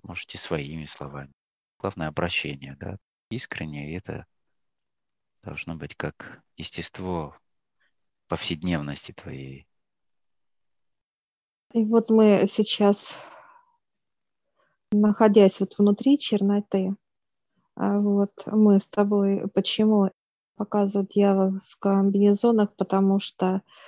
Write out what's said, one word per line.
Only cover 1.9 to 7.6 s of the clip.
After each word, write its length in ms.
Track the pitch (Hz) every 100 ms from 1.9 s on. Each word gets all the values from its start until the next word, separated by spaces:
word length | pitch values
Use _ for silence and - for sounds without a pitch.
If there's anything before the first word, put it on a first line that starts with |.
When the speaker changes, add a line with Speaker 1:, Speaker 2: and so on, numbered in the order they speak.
| - 78
Speaker 1:
обращение, 680 | 76 85 - 73 69 67 139
да, 180 | - 98 _ _ -
искреннее, 600 | 117 - - 78 73 73
и 20 | 87
это 300 | - 76 - _ _ _ _ _ _ _ _ _ _ _
должно 340 | - 73 - 80
быть 180 | 73
как 480 | - 73 - - - _ -
естество 800 | 87 - - - 92 87 73 - _ _